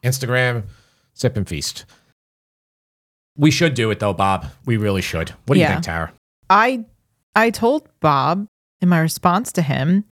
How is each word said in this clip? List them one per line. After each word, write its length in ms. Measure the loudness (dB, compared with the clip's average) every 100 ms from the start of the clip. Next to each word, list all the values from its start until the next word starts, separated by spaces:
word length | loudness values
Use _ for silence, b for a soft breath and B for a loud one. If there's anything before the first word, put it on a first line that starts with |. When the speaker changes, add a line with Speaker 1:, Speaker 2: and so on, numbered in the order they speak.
Speaker 1:
Instagram, 600 | -2 -4 -2 -2 0 -2 -8 b b b b
Sip 220 | _ -2 -2
and 120 | -6
Feast. 360 | -6 -8 -10 -18 b b _ _ _ _ _ _ _ _ _ _ _ _ 2
We 140 | 2
should 240 | 4 0
do 160 | 0 -2
it 100 | 0
though, 120 | -2
Bob. 340 | 0 0 0 -4 -12 -4
We 100 | -2
really 260 | 0 -2
should. 280 | -2 -6 -6 -10 0
What 80 |
do 60 | 2
Speaker 2:
Yeah. 80 | 4
Speaker 1:
you 60 | 0
think, 80 | -4
Tara? 260 | -6 -8 _ _ _ _
Speaker 2:
I, 340 | 2 4 -2 -8 _ _ _ _
I 160 | 0 0
told 380 | 2 0 0 _ _
Bob 460 | 0 2 0 -2 -6 _ _ _
in 60 | 2
my 100 | 2
response 540 | 0 0 0 0 -2
to 100 | -4
him 420 | -2 -2 0 0 -2